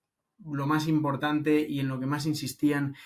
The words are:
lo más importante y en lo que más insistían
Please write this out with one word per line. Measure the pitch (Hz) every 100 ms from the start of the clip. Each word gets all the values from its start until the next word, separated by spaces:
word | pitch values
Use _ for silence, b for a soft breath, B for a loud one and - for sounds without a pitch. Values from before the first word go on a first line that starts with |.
| _ _ _ _
lo | 160 143 139
más | 156 156
importante | 156 147 131 151 151 151 151
y | 151 143
en | 135
lo | 131
que | 131
más | 147 151
insistían | 147 131 - 147 143 139 139